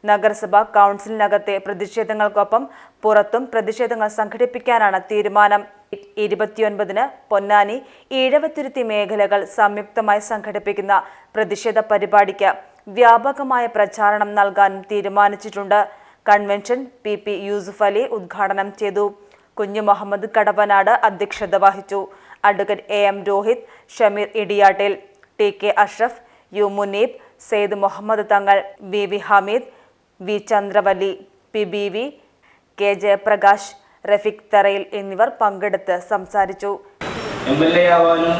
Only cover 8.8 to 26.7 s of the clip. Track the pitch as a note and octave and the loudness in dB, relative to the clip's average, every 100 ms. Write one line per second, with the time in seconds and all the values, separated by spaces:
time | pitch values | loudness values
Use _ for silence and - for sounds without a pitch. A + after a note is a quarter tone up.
8.8 | A3+ G#3+ G3 G#3 G3+ G3+ G3 - G#3 G3+ | -2 -2 -2 0 0 0 -2 0 0 0
9.8 | G#3 - G#3+ G#3 G#3 G#3+ G#3 G3+ G#3 G3 | -6 -4 0 0 -2 -8 -8 -8 -6 -6
10.8 | G3 G3 - - _ - F3+ G3+ A#3 G#3+ | 0 0 0 -20 _ -4 -4 -2 -2 -2
11.8 | G#3+ G#3 G3+ G#3 G3 G3 G3 - - _ | 0 -2 4 2 2 2 0 0 -10 _
12.8 | - G3 A#3 A#3 C4 C#4 C4+ B3 A#3 G#3+ | -12 4 6 6 2 -4 -2 -2 -2 0
13.8 | G3+ A3 G#3 G#3 G#3 G#3 G3+ G3 G3 F#3+ | -2 2 0 0 -2 0 0 4 2 2
14.8 | F#3+ G#3 G3 G3+ G3+ G#3 G#3+ G#3 G3 G#3 | -6 -4 -2 2 2 2 -10 -10 0 0
15.8 | G3+ - - _ - G#3 G3+ G3+ G#3 B3 | 0 -6 -20 _ 2 2 2 -4 -4 -6
16.8 | C4 _ G#3 G#3 G#3 G3 G3+ G#3 F#3+ - | -6 _ -8 -6 -6 -8 -6 -8 -8 0
17.8 | G3+ G3+ C4 A3 F3+ F#3+ G3 G3 G3 G3+ | 0 2 -2 -6 -10 -4 -2 -2 -4 -4
18.8 | G#3 G3 G#3 G3+ - _ _ - G3+ G#3 | -4 -2 -2 -4 -20 _ _ -8 -6 -2
19.8 | G#3 G3+ G3+ G3+ G#3+ A3 G#3 G3+ G#3 G3 | 2 0 0 -6 -2 0 2 2 2 4
20.8 | G3 A#3 G#3+ F#3+ G3+ - G3+ G3 G3 F#3+ | 4 4 2 -2 -8 -6 -2 4 4 2
21.8 | - G3 F#3+ - - - G#3 G3 G3+ G3+ | -8 -6 -6 -14 -20 0 0 0 -2 -4
22.8 | - G3+ G3+ G3 F#3+ G3+ G3+ A#3+ - - | -2 0 0 0 -2 -2 0 -4 -4 -20
23.8 | _ - A3 G3+ G3+ A3 G3 G3+ G3 F#3+ | _ 0 0 2 -6 -6 -4 4 4 4
24.8 | G3+ G3 - _ _ - G#3 G3+ G#3 G3 | -2 -2 -10 _ _ -2 -2 0 -2 2
25.8 | G3+ - A#3 - _ _ _ F#3+ G#3 | 0 0 -4 -4 _ _ _ -2 -2